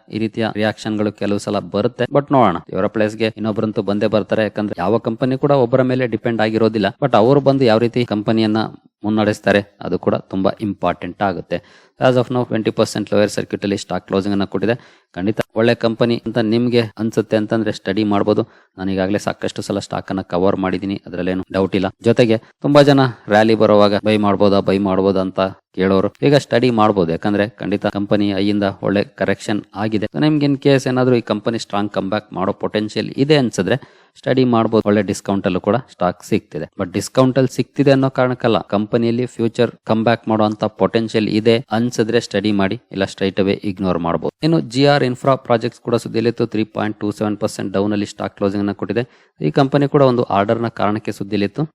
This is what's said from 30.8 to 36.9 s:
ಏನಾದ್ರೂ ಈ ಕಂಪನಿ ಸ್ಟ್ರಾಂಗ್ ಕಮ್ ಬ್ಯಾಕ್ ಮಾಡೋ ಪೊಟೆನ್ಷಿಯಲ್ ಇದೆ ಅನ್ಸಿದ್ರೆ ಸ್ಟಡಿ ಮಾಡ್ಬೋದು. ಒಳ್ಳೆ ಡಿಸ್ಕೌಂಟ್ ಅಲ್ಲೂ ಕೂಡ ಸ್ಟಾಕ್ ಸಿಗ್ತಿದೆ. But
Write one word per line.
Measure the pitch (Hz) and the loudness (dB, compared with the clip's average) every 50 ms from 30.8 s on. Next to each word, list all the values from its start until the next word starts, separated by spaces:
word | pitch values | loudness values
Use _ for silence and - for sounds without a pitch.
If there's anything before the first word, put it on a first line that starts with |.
| 131 135 | 2 0
ಏನಾದ್ರೂ | 127 127 127 127 127 | -2 0 2 2 2
ಈ | 117 | 2
ಕಂಪನಿ | 110 - 107 104 - 120 117 110 | 2 0 -4 -2 -2 -4 -4 -4
ಸ್ಟ್ರಾಂಗ್ | - - - 101 104 104 - | -6 -4 -4 -4 -4 -2 -4
ಕಮ್ | 101 95 95 | -4 -4 -2
ಬ್ಯಾಕ್ | 101 107 - _ - | -4 -4 -6 _ -6
ಮಾಡೋ | 87 92 98 98 | -4 -4 -4 -4
ಪೊಟೆನ್ಷಿಯಲ್ | - - 90 - 107 107 107 - 110 104 104 - | -4 -6 -4 -2 -2 -4 -2 -4 -6 -6 -6 -2
ಇದೆ | - 135 143 156 | -2 2 2 4
ಅನ್ಸಿದ್ರೆ | 143 131 110 - - 95 90 110 135 - - _ _ _ _ _ - | 2 2 0 -2 -2 -2 0 -2 -2 -4 -12 _ _ _ _ _ -10
ಸ್ಟಡಿ | - 135 127 131 127 | -4 -2 2 2 2
ಮಾಡ್ಬೋದು. | 123 120 113 113 110 117 110 104 104 | 4 4 2 2 4 2 2 2 4
ಒಳ್ಳೆ | 104 107 101 | 2 2 2
ಡಿಸ್ಕೌಂಟ್ | 92 98 - - - 98 98 90 | -2 -4 -6 -4 -4 -4 -2 0
ಅಲ್ಲೂ | 101 90 90 | -2 -2 0
ಕೂಡ | - 104 101 123 - - - | 0 0 0 0 -2 -6 -8
ಸ್ಟಾಕ್ | _ 95 87 87 - - | _ -4 -4 -4 -4 -6
ಸಿಗ್ತಿದೆ. | - 117 101 - _ - 76 78 - _ - | -4 -4 -4 -4 _ -10 -12 -12 -10 _ -10
But | 98 87 | -10 -6